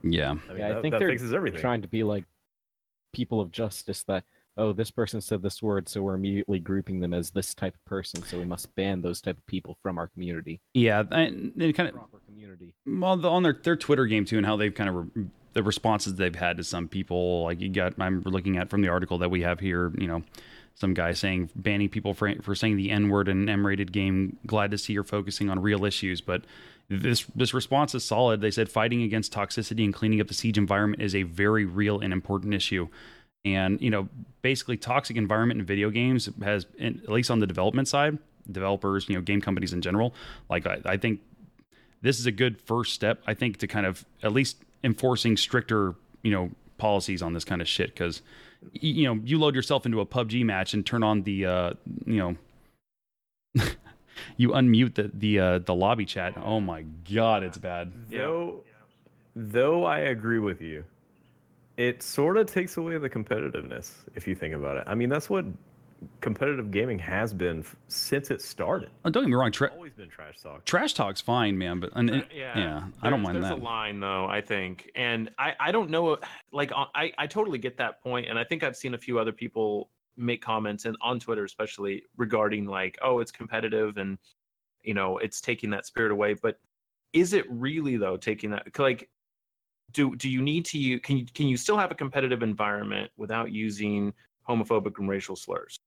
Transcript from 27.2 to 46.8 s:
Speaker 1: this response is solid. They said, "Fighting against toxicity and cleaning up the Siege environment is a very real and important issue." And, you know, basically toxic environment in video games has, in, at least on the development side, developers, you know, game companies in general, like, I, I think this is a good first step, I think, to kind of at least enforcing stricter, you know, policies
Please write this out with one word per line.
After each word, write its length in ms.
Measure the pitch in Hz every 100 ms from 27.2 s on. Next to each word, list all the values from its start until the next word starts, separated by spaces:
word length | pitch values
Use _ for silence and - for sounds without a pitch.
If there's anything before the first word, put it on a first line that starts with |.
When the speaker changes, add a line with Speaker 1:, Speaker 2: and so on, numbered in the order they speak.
| -
Speaker 1:
this 200 | - 127
response 400 | 127 - 139 147
is 80 | 131
solid. 360 | - 110 123 110
They 100 | 107
said, 180 | 98 110
"Fighting 340 | 113 113 120
against 300 | 113 110 104
toxicity 520 | - 101 - 107 110
and 100 | 107
cleaning 260 | 98 110 107
up 60 | 101
the 80 |
Siege 240 | - 113 107
environment 420 | 98 101 104 104
is 140 | 107
a 80 | 98
very 420 | 90 82 101 110
real 360 | 98 90 104 101
and 120 | 104
important 420 | 92 - 98 101
issue." 340 | 101 - 95 82 - - - _ _
And, 360 | 98 98 95 101
you 80 | 127
know, 180 | 104 98 123 - -
basically 340 | 127 135 - 117
toxic 400 | - 127 - 117
environment 440 | 104 107 117 117
in 60 | 92
video 240 | 101 104
games 380 | 107 123 127 101 -
has, 240 | 98 104 87 -
in, 240 | 117 123
at 60 | -
least 200 | 110 120
on 80 | 117
the 60 | 101
development 400 | 87 95 120 135
side, 300 | 143 147 147 _ _ -
developers, 580 | 92 95 98 98 98 -
you 60 |
know, 60 | 95
game 200 | 87 101
companies 300 | 101 95 92
in 80 | 87
general, 320 | 87 101 123 - - - -
like, 160 | 87 85
I, 140 | -
I 120 | - 98
think 240 | 117 104 - - - _ _ _ _ _
this 180 | 123 120
is 60 | 120
a 60 |
good 260 | 101 127 107
first 320 | - 117 113
step, 280 | - 107 110 -
I 80 |
think, 240 | 107 120 98
to 80 | 104
kind 180 | 107 95
of 180 | 92 - _
at 100 | 110
least 320 | 113 131 - - _
enforcing 540 | 131 110 131 123 117 107
stricter, 580 | - 123 - 110 95 87 _ -
you 80 | 113
know, 180 | 98 90 - -
policies 440 | -